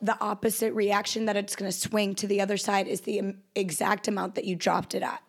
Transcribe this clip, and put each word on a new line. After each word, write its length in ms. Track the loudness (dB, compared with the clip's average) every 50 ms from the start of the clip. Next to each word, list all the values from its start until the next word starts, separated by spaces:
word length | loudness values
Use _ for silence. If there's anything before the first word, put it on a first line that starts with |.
the 160 | -2 0 0 0
opposite 520 | 0 -2 -2 0 0 0 2 2 0 0 2
reaction 520 | 2 2 4 4 2 2 0 -2 0 0
that 120 | 0 2
it's 200 | 0 0 -2 -4
gonna 160 | -4 -4 -4 -4
swing 420 | -4 -4 0 0 2 2 0 0
to 140 | -2 -2 0
the 120 | 2 2
other 160 | 2 2 0
side 300 | 0 0 2 2 2 2
is 140 | 0 -2 -4
the 180 | -2 -2 -2 -2
im-, 240 | -2 -2 -4 -8 -14 _ _
exact 500 | -2 -2 -2 -2 0 2 2 2 2 0
amount 300 | -2 -2 -2 -2 -4 -4
that 80 | -4 -4
you 100 | -2 -4
dropped 400 | 0 2 2 2 2 0 -2 -4
it 80 | -4 -2
at, 180 | -4 -4 -6 -6